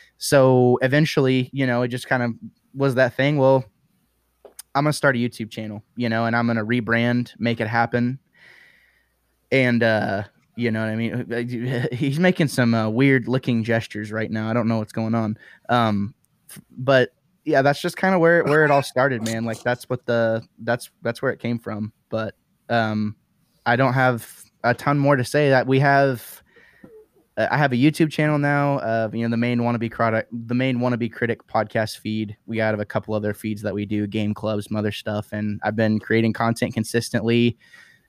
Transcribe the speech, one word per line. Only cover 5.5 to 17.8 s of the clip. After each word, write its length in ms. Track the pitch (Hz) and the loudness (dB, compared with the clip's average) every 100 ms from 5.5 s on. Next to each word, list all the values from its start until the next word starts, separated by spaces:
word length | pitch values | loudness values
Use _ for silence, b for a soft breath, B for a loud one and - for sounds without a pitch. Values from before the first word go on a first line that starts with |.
| - 107 101 - - | -12 -12 -14 -12 -6
you 140 | 120 | -2
know, 160 | 113 117 | 0 0
and 100 | 117 | 0
I'm 100 | 117 | 0
gonna 200 | 117 107 | 0 -2
rebrand, 680 | 123 107 117 120 123 120 - | -2 0 0 0 0 -4 -4
make 200 | 117 117 | -4 -2
it 80 | 110 | -2
happen." 520 | 117 117 120 120 135 _ b b b b b b b b b _ _ - | 0 0 0 -2 -4 _ b b b b b b b b b _ _ -2
And, 300 | 135 127 117 | 2 2 2
uh, 400 | 117 107 104 101 104 _ _ - | 2 2 0 -4 -6 _ _ -6
you 160 | 117 | -4
know 100 | 110 | -2
what 80 | 110 | -4
I 60 | 110 | -4
mean? 920 | 117 120 101 120 120 120 123 123 135 | -4 -6 -6 -6 -6 -6 -4 -4 -4
<laughs> 20 | |
He's 280 | 123 139 147 | -4 -4 0
making 280 | 180 180 147 | 2 2 0
some, 260 | - 117 | 2 2
uh, 160 | 117 110 | 2 0
weird 380 | 113 139 131 117 | 2 4 4 2
looking 360 | 127 - 117 | -2 0 -2
gestures 480 | 110 113 - 107 107 | 0 -2 -2 -10 -8
right 180 | 113 110 | -6 -6
now. 200 | 110 110 | -4 -2
I 40 | |
don't 140 | 117 110 | -2 0
know 120 | 113 | -2
what's 120 | 107 | -4
going 240 | 113 113 113 | -6 -2 -2
on. 220 | 110 107 B B - | -2 -6 B B 0
Um, 440 | 120 110 101 101 - _ _ - | 2 2 0 -4 -10 _ _ -20
f-, 120 | - - | -20 -18
but 420 | - 131 131 123 _ _ _ - | -4 2 4 4 _ _ _ -2
yeah, 160 | 135 | 2
that's 180 | 139 143 | 2 0